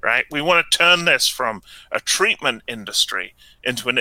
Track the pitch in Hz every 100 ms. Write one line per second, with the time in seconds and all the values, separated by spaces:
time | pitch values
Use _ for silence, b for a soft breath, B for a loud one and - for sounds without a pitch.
0 | 104 120 - 147 156 175 165 - 170 175
1 | 170 135 - - 123 101 - B B 107
2 | - - 208 214 147 113 - 117 101 101
3 | - 98 92 - b b - 123 123 123